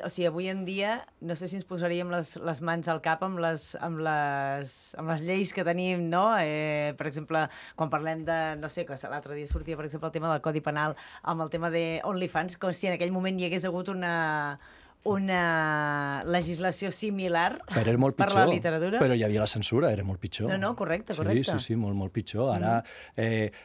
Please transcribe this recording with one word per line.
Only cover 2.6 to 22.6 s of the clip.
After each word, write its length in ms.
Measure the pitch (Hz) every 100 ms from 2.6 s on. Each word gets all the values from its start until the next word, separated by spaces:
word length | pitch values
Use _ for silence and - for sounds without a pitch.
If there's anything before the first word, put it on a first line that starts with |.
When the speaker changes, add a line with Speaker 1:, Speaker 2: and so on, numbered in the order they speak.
Speaker 1:
mans 240 | 165 170 165
al 140 | 160
cap 220 | 165 160 190
amb 140 | 180
les, 320 | 165 156 - -
amb 240 | 170 160
les, 960 | 160 151 143 139 139 139 135 - - -
amb 140 | 160
les 100 | 160
lleis 300 | 165 190 190
que 120 | - 170
tenim, 380 | 175 185 180 165
no? 200 | 175 208 214
Eh, 540 | 156 151 151 147 147 139
per 120 | 151
exemple, 340 | 143 151 160 151 - - -
quan 160 | 156
parlem 320 | 151 160 160 160
de, 300 | 165 160 151
no 140 | 151
sé, 160 | - 170
que 80 | 135 -
l'altre 240 | 143 143 147
dia 120 | 143
sortia, 240 | 160 151 151
per 80 | 151
exemple, 220 | 151 160
el 60 | 160
tema 160 | 165
del 80 | 151
Codi 200 | 160 151
Penal 340 | 151 147 156 147 - -
amb 180 | - 165
el 60 | 156
tema 180 | 165 170
de 300 | 165 165 160 196
OnlyFans, 500 | 185 180 156 180 -
com 140 | 185
si 160 | 170 190
en 60 | 175
aquell 160 | 175
moment 260 | 185 185 185
hi 120 | 175
hagués 140 | 180 180
hagut 220 | 175 185
una, 680 | 185 175 170 160 151 147 143 - - - _
una 1160 | 214 196 190 180 170 160 156 151 147 147 143 139 160
legislació 640 | 175 165 165 185 - 196
similar 640 | - 214 196 185 170 180 254 -
Speaker 2:
Però 220 | 175 113
era 80 | 120
molt 180 | 135 -
Speaker 1:
per 120 | 196
la 140 | 196 180
Speaker 2:
pitjor, 80 |
Speaker 1:
literatura. 460 | 175 170 160 180 226
Speaker 2:
però 140 | 135 120
hi 60 |
havia 180 | 107 104
la 60 | 107
censura, 420 | 113 101 113 156
era 120 | 101
molt 160 | 95 92
pitjor. 300 | 92 - 110
Speaker 1:
No, 60 | 190
no, 180 | 196 -
correcte, 380 | 170 170 -
Speaker 2:
Sí, 40 | -
Speaker 1:
correcte. 200 | 156 117 135
Speaker 2:
sí, 80 | 147
sí, 160 | - 113
molt, 200 | 104 98
molt 160 | 95
pitjor. 420 | 113 - 104 135
Ara, 220 | 87